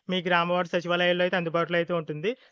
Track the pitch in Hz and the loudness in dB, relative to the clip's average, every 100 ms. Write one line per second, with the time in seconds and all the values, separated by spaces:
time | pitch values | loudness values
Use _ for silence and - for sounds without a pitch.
0 | - 185 175 175 170 180 180 180 170 175 | -6 -4 0 2 2 0 0 -2 0 2
1 | 175 180 180 190 170 165 165 175 165 175 | 2 2 2 0 0 -2 0 0 0 -2
2 | 156 151 175 254 _ | -4 -6 -4 -6 _